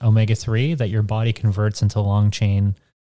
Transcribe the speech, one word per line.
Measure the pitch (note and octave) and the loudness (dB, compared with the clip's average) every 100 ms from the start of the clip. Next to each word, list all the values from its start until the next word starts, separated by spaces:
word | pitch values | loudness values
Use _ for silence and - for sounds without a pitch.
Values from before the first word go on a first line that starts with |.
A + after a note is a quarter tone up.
omega-three | A#2 A2 G#2+ A2 - A2+ C#3+ | 2 2 2 0 -2 -2 0
that | D#3 G#2+ | -2 -2
your | G#2+ | -2
body | G#2 A2 A#2 | -2 -2 -2
converts | A2 A2 G2 G#2 - | -2 -2 0 -2 0
into | G2+ G#2+ | -2 0
long | G2+ G2+ G#2 | 0 2 2
chain, | - G#2 G2 G2+ G2 _ _ _ | 0 0 0 0 -2 _ _ _